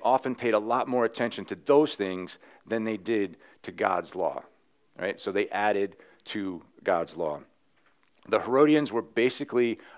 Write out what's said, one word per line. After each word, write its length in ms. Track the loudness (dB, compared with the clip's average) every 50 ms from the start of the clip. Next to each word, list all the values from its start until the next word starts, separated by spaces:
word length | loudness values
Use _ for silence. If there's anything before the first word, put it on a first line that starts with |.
| 2
often 320 | 2 2 2 2 -2 -6
paid 180 | -2 0 2 2
a 60 | 2
lot 260 | 2 0 -2 -2 0
more 180 | 0 0 0 0
attention 400 | 0 0 -2 -4 -4 -4 -8 -8
to 100 | -10 -10
those 400 | -10 0 4 6 6 6 4 0
things 420 | -4 -4 -4 -4 -6 -8 -10 -12 -20 -20 -20 -20 -20 _
than 200 | -6 -4 -4 -2
they 120 | -4 -6
did 420 | -6 -4 -2 0 0 0 -2 -6 -14 -20 -20 -20 _
to 100 | -16 -14
God's 420 | -6 -2 0 0 0 0 -4 -6 -6
law, 300 | -4 -2 -2 -4 -6 -12 -14 _ _ _ _ _ _ _ _ _
right? 240 | -6 -6 -6 -6 -4
So 120 | -8 -4
they 160 | -2 -2 -2 -2
added 480 | -2 -2 0 2 2 2 0 -2 -4 _ -20 -20 -20 _ -14
to 360 | -10 -8 -6 -6 -6 -8 -10 -14 _ _ -6 0
God's 320 | 0 0 0 0 -4 -6
law. 240 | -4 -4 -4 -4 -6 -12 _ _ _ _ _ _ _ _ _ _ _ _ _ _ _ _ -2
The 100 | 0 0
Herodians 540 | 0 2 4 6 6 6 6 4 2 0
were 100 | -4 -6
basically 800 | -6 -2 0 2 2 2 2 -2 -8 -2 0 2 2 2 0 -6 -10 -20 -18